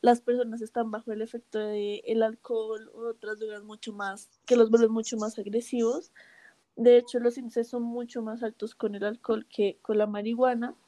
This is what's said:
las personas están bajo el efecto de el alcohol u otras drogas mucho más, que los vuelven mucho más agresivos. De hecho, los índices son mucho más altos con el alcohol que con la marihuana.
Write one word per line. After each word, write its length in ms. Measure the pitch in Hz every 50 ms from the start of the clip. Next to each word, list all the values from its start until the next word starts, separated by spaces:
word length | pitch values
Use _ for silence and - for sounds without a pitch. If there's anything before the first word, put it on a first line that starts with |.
las 200 | - 240 240 240
personas 400 | _ - 240 247 247 233 220 233
están 300 | 220 214 _ 240 233 226
bajo 200 | 214 220 226 233
el 100 | 220 208
efecto 380 | 220 226 - 233 - _ - 214
de 440 | 214 214 208 208 208 208 208 - -
el 180 | - 220 226 220
alcohol 640 | 220 220 - _ - 240 226 220 220 220 220 220 - -
u 140 | - 226 233
otras 320 | 226 226 - 208 214 214
drogas 240 | 220 214 214 208 208
mucho 280 | 208 214 214 - 226
más, 380 | 208 202 202 196 190 208 - _ _ _ _
que 100 | - 247
los 140 | 240 226 220
vuelven 220 | 226 233 233 220
mucho 260 | 220 226 220 - - 220
más 200 | 208 214 - -
agresivos. 720 | 202 208 202 226 240 - - 240 233 226 247 320 - _ _ - - - _ _ _ - _ _ _ _ _
De 220 | - 240 247 240 240
hecho, 220 | 240 240 - 247
los 180 | 240 240 240 269
índices 300 | 247 233 - 233 233 233
son 160 | - 247 233
mucho 380 | 233 233 240 240 240 - 247
más 220 | 226 220 220 226 240
altos 320 | 220 220 _ - 226 -
con 180 | _ - 214 202
el 80 | 202 196
alcohol 440 | 208 220 233 _ - 226 220 220 _
que 300 | - - 208 196 - _
con 160 | _ - 220 208
la 80 | 208
marihuana. 680 | 208 208 208 208 220 233 226 254 254 247 240 233 247 - _ _